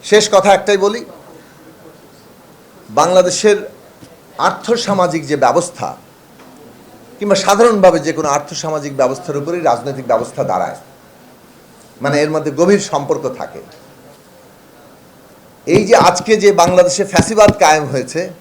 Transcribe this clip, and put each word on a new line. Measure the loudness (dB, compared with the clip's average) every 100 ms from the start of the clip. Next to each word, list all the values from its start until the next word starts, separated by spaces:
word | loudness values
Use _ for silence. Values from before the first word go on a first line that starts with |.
শেষ | 4 2 4
কথা | 2 4
একটাই | 2 2 0
বলি, | 0 -4 -12 -20 -20 -20 -20 -20 -20 -20 -20 -20 -20 -20 -20 -20 -20 -20 -20 -20 -8
বাংলাদেশের | -2 2 2 2 2 0 0 -4 -18 -20 -20 -20 -20 _ -4
আর্থসামাজিক | -4 -4 -6 -4 -2 -2 -2 -2 -6
যে | 0
ব্যবস্থা | 2 0 -2 -8 -12 -12 -20 _ _ -20 -20 -20 -20 -20 -20 -20 -20 -10
কিংবা | 0
সাধারণভাবে | 0 2 2 4 6 4 4
যে | -2
কোনো | -4 -2
আর্থসামাজিক | -2 -4 -10 -8 -6 -8 -2
ব্যবস্থার | -2 -2 -8 -8
উপরেই | -6 -4
রাজনৈতিক | -2 -2 -4 -10 -2
ব্যবস্থা | -2 -2 -8
দাঁড়ায়, | -6 -4 -6 -10 -20 -20 -20 -20 -20 -20 _ -20 -20 -20 -20 -10
মানে | -4 -2
এর | -2
মধ্যে | -2 -6 -2
গভীর | 2 2
সম্পর্ক | 0 -8 -4 -6 -6 -10
থাকে। | -14 -14 -20 -20 -20 -20 -20 -20 _ -20 -20 _ _ -20 -20 -20 _ _ _ -20 -20 _ 0
এই | 0 4
যে | 4
আজকে | 4 2 0 2
যে | 2
বাংলাদেশে | 4 4 4 2 2
ফ্যাসিবাদ | -2 0 0 4 4 6
কায়েম | 2 2
হয়েছে | 0 -6 -6 -8 -8 -10